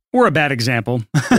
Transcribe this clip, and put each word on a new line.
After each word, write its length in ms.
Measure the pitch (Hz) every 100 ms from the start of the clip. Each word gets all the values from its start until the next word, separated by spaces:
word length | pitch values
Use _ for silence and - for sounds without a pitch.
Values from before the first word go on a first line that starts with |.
| _
Or 160 | 247 233
a 40 |
bad 200 | 151 147
example. 520 | 131 117 120 113 123 110
<laughs> 220 | 147 -